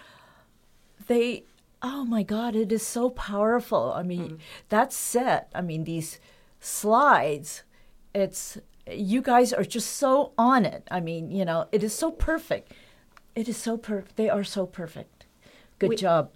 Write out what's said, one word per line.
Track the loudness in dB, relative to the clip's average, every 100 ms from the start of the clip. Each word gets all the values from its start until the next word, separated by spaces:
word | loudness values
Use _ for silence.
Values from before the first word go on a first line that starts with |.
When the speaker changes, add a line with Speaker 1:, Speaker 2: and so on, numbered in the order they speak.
| -18 -20 -20 _ _ _ _ _ _ _ 0
Speaker 1:
they, | 2 2 -2 -12 _ _ -10
oh | -8 -6 -2
my | -2
God, | 0 -2 -2 0
it | 0
is | -2 -2
so | -2 -2
powerful. | -2 -6 0 2 2 0 0 0 -4
I |
mean, | -4 -6 -8
Speaker 2:
Mm. | -12 -18 -18 0
Speaker 1:
that | 2 2
set, | -2 -2 0 2 0 -2 -8
I |
mean, | -6 -6 -4
these | -6 -6 -14 _ _ _ _
slides, | -10 -4 2 4 6 6 4 -4 -8 -16 _ _ -20 -20 -6
it's, | -2 -2 -4 -12 -16 -20 -20 -14
you | -6 0 0
guys | 6 6 6
are | 2
just | -2 -2 -6 0
so | 4 4 2 2
on | 4 6 2
it. | -2 -6
I | -6
mean, | -4 -6 -4
you | -2 0
know, | -2 0
it | 0
is | 0
so | -2 -4
perfect. | 0 0 0 -2 -6 -8 -20 -20 _ _ -20 _ -6
It | -6
is | -4
so | -6 -6
per-, | -6 -8 -6 -2
they | 0
are | 0
so | -2 -4 -6
perfect. | -6 -12 -12 -18 _ -20 _ -20 -20 _ -2
Good | 0
Speaker 2:
We | 2
Speaker 1:
job. | 2 2 0